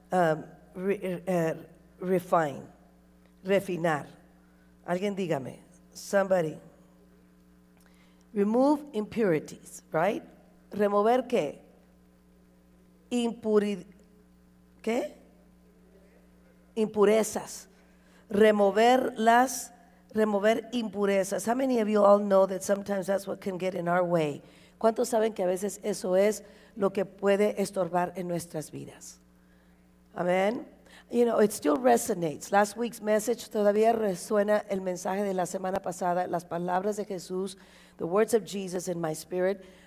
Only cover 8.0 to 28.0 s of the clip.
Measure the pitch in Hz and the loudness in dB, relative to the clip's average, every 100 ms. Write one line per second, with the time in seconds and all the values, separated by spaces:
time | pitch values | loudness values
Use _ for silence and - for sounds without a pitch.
8 | _ _ _ 214 202 233 277 294 - 214 | _ _ _ -2 2 4 4 2 -2 -8
9 | 208 214 208 156 - - - - - 160 | -6 -2 0 0 -2 -18 -18 -20 -6 -2
10 | 180 254 - - _ _ - 196 202 202 | 0 -2 -10 -20 _ _ -12 -2 0 2
11 | 208 254 254 226 147 - - _ _ _ | 2 2 0 -2 -2 -6 -18 _ _ _
12 | _ _ _ _ _ _ _ _ _ _ | _ _ _ _ _ _ _ _ _ _
13 | - 247 233 226 220 208 208 196 175 - | -6 -2 -2 -4 0 2 2 -6 -10 -20
14 | _ _ _ _ _ _ _ _ - 233 | _ _ _ _ _ _ _ _ -4 -4
15 | 587 - - _ _ _ _ _ _ - | -4 -10 -20 _ _ _ _ _ _ -20
16 | _ _ _ _ _ _ _ - 214 214 | _ _ _ _ _ _ _ -4 -2 4
17 | 202 220 208 202 - - - _ _ _ | 4 4 2 -4 -10 -16 -20 _ _ _
18 | _ _ - 202 214 208 202 190 233 254 | _ _ -4 4 6 6 4 6 6 6
19 | 254 - 220 233 262 - - - _ _ | 2 0 4 4 4 -2 -10 -16 _ _
20 | _ 214 214 202 208 226 220 247 220 190 | _ 0 2 2 2 2 -2 -6 -6 -2
21 | 202 196 190 190 202 247 269 247 208 214 | 0 0 0 -2 -2 -2 0 0 2 4
22 | 202 202 208 190 190 190 180 196 196 196 | 6 6 6 4 4 0 -2 -2 -2 -4
23 | 180 196 196 196 208 185 185 185 170 175 | -2 -4 -4 -8 -8 -6 -4 -4 0 2
24 | 175 170 151 139 - - - - 220 226 | 2 2 0 -4 -12 -20 -20 -2 0 0
25 | 240 226 220 214 180 185 202 - 214 185 | 0 0 0 0 -2 -2 -4 -6 -6 -6
26 | 196 185 208 214 - - - - 196 196 | 0 2 2 0 -10 -20 -18 -4 -2 -2
27 | 185 - 196 196 208 208 190 196 170 175 | -6 -2 2 4 2 0 -4 -2 -2 0